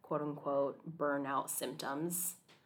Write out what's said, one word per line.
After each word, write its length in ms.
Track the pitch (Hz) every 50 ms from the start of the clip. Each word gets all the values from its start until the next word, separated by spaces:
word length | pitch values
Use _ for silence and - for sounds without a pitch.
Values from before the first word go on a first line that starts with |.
quote 200 | - - 160 147
unquote 760 | 147 147 143 151 - 147 139 139 139 135 - - - 170 160 -
burnout 520 | 147 147 143 143 139 135 139 135 135 -
symptoms, 840 | - - - - - 156 - 131 139 147 165 175 175 - - - - - _ _ - - _